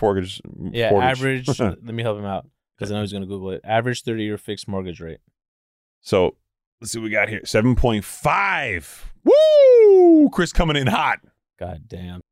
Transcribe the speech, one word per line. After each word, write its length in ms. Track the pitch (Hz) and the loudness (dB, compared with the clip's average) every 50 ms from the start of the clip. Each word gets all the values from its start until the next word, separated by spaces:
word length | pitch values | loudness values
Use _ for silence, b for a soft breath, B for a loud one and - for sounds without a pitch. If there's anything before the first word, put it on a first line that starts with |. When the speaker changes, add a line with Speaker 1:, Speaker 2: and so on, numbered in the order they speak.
Speaker 1:
mortgage, 380 | 110 101 98 95 92 92 - - - - - - - 92 | -2 0 0 -2 -4 -8 -10 -16 -18 -20 -18 -14 -14 -10
Speaker 2:
Yeah, 180 | - 117 117 107 | -6 -4 -2 0
Speaker 1:
mortgage. 280 | 104 98 123 131 131 127 135 135 131 127 127 147 | 0 0 0 0 -2 -2 -4 -4 -4 -4 -4 -4
Speaker 2:
average, 0 | |
Speaker 1:
<laughs> 120 | 127 - | -4 -2
Speaker 2:
let 240 | 123 98 87 - 117 | -2 -4 -6 -8 -12
me 180 | 117 113 117 | -12 -10 -8
help 160 | 117 113 104 104 | -6 -6 -6 -6
him 60 | 101 | -8
out, 240 | 101 98 90 - _ _ _ _ _ _ - | -8 -10 -10 -10 _ _ _ _ _ _ -12
'cause 120 | 104 101 | -10 -8
I 40 | 104 | -6
know 60 | 104 | -6
he's 100 | 104 95 | -6 -8
gonna 140 | 101 98 95 | -8 -10 -10
Google 240 | 92 101 95 95 95 | -10 -12 -12 -10 -10
it. 80 | 92 - | -12 -10
Average 400 | - 101 110 113 117 123 120 - | -8 -4 -4 -2 -2 -4 -6 -8
thirty-year 340 | - 120 113 110 107 107 104 101 | -8 -8 -8 -6 -6 -8 -8 -10
fixed 280 | - - 104 - - | -10 -12 -14 -12 -10
mortgage 340 | - 98 95 92 90 82 - | -10 -10 -8 -8 -10 -12 -14
rate. 200 | 82 80 78 - _ _ _ _ _ _ _ _ _ _ _ _ _ _ _ _ | -16 -16 -18 -18 _ _ _ _ _ _ _ _ _ _ _ _ _ _ _ _
Speaker 1:
So, 340 | _ - 107 95 90 - - _ _ _ _ _ _ _ _ _ | _ -2 0 0 0 0 -2 _ _ _ _ _ _ _ _ _
let's 100 | 113 107 | -14 -14
see 60 | 113 113 | -12 -10
what 60 | 110 | -8
we 60 | 110 | -4
got 180 | 107 104 101 98 | -2 -2 -2 -2
here. 140 | 110 95 - | -6 -10 -8
Seven 320 | - - 110 107 127 120 | -4 -2 0 2 2 2
point 280 | - - 120 110 104 - | 2 2 0 0 -2 -6
five. 1080 | - - - - 147 160 196 202 196 185 160 143 117 92 85 - - - - - - - _ | -8 -12 -6 -4 -2 -2 -2 -2 -4 -4 -4 -6 -6 -8 -10 -10 -14 -20 -20 -18 -20 -14 _
Woo! 1080 | - 294 508 605 622 622 605 587 554 523 494 466 440 415 392 370 359 339 330 311 294 214 | 2 4 4 6 6 6 6 6 8 8 8 8 8 8 8 8 8 8 8 6 6 4
Chris 200 | - - 170 - | 2 -2 -2 -2
coming 220 | - - 175 156 147 | 0 -2 0 0 0
in 120 | 143 135 151 | 0 0 0
hot. 320 | 214 165 151 127 104 - _ _ _ _ _ _ _ - | 0 0 -2 -2 -4 -6 _ _ _ _ _ _ _ -16
Speaker 2:
God 240 | 90 90 90 78 - | -14 -14 -14 -16 -18
damn. 340 | - - 87 90 90 90 90 - _ | -18 -16 -16 -14 -14 -16 -16 -20 _